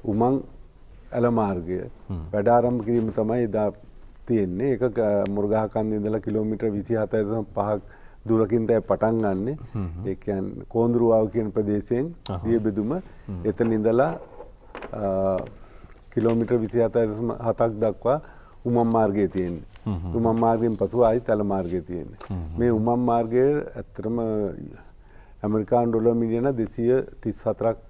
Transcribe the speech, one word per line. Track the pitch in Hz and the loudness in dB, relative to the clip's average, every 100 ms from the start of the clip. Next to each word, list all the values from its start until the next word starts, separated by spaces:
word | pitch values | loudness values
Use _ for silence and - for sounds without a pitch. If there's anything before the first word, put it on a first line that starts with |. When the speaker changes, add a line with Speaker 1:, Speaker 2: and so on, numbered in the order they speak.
Speaker 1:
උමං | - 104 120 135 - - - - - - - | -2 2 2 2 -4 -18 -20 -20 -20 -20 -8
ඇල | 123 120 | 0 2
මාර්ගය | 117 104 92 82 92 - - - | 2 0 -2 -4 -6 -8 -16 -10
Speaker 2:
හ්ම්. | 90 80 | -8 -4
Speaker 1:
වැඩ | 104 104 | 0 4
ආරම්භ | 120 120 123 | 4 4 0
කිරීම | 107 120 110 | 0 0 0
තමයි | 104 110 120 117 | 0 0 0 0
එදා | 107 104 - - - - - - | 0 -2 -4 -20 -20 -20 -20 -2
තියෙන්නේ. | 117 95 90 135 | 0 0 0 0
ඒක | 120 123 110 | 0 0 0
ක-, | 107 104 101 | 2 2 0
මුරගහ | 101 101 110 107 | 0 0 0 0
කන්ද | 113 107 | -2 -2
ඉඳලා | 107 104 110 | -2 -2 -2
කිලෝමීටර් | 107 107 107 107 113 101 | -2 -2 -2 -2 -2 -4
විසිහතයි | 98 113 107 113 | -2 -2 0 0
දශම | 104 113 - - | 0 -2 -4 -4
පහක් | 101 107 - - - - - | -2 -2 -6 -20 -20 -14 0
දුරකින් | 113 107 117 110 | 2 4 2 2
තමයි | 113 | 2
පටන් | - 95 110 113 | 2 0 2 2
ගන්නෙ. | 107 92 113 147 120 | 0 0 -4 -6 -8
Speaker 2:
හ්ම්. | 110 90 85 98 | -6 -6 -6 -8
Speaker 1:
ඒ | |
කියන්නේ | 95 - 98 98 - - | -6 -4 -4 -4 -8 -4
කෝඳුරුවාව | 113 117 120 117 113 107 | 0 2 4 4 4 4
කියන | 113 107 | 0 0
ප්‍රදේශයෙන් | 110 104 104 - 120 156 170 - | 0 0 -2 0 -2 -2 -6 -8
Speaker 2:
අහහ. | 95 | -6
Speaker 1:
දිය | 110 117 | 0 0
බෙදුම | 107 104 107 | 2 0 -2
Speaker 2:
හ්ම්. | 175 - - - 92 | -4 -6 -18 -10 -4
Speaker 1:
එතන | 98 101 117 | -4 0 0
ඉඳලා, | 110 107 117 151 165 - - - - - - - | 2 4 4 2 -2 -14 -18 -20 -20 -18 -16 -12
අ, | - 101 95 95 92 - - - - - - - | -6 -2 0 0 -2 -4 -14 -20 -20 -20 -20 -6
කිලෝමීටර් | - 113 117 110 123 | 0 2 2 2 0
විසිහතයි | 110 117 113 120 113 | 0 0 2 2 0
දශම | 107 117 113 | -2 -4 -2
හතක් | 117 107 117 107 | -4 0 0 2
දක්වා | 113 98 117 147 - - - - | -2 0 0 0 -2 -20 -20 -8
උමං | 120 120 117 | 0 2 4
මාර්ගයේ | 113 107 101 95 | 4 4 2 0
තියෙන්නේ. | 92 90 85 - - | 0 -4 -6 -12 -10
Speaker 2:
හ්ම්, | - 92 | -6 -4
හ්ම්. | 87 117 | -2 0
Speaker 1:
උමං | 117 113 | 2 4
මාර්ගයෙන් | 117 113 117 104 | 2 4 0 0
පසු | 98 113 | 0 4
ආයි | 113 120 | 4 4
තල | 120 107 | 2 0
මාර්ගයේ | 101 95 87 90 | 2 0 -2 -4
තියෙන්නේ. | 85 87 - - - | -4 -10 -10 -14 -8
Speaker 2:
හ්ම්, | |
හ්ම්. | 92 80 82 | -8 -6 0
Speaker 1:
මේ | 120 | 2
උමං | 110 113 123 123 | 4 2 2 2
මාර්ගය | 117 113 120 135 147 - 120 | 2 2 4 4 2 -4 -12
ඇත්තටම | - - 104 117 113 107 101 73 71 - - - - - - - | -12 -8 -4 -2 -2 -2 -2 -6 -14 -16 -20 -20 -20 -20 -20 -8
ඇමරිකානු | 107 107 104 123 120 | -2 -2 2 2 4
ඩොලර් | 113 117 | 2 2
මිලියන | 117 113 117 135 127 | 2 0 0 0 0
දෙසිය | 104 - 117 127 - - | -4 0 2 2 0 -6
තිස් | 113 - | -6 -4
හතරක් | 117 104 113 110 | -4 0 -2 -2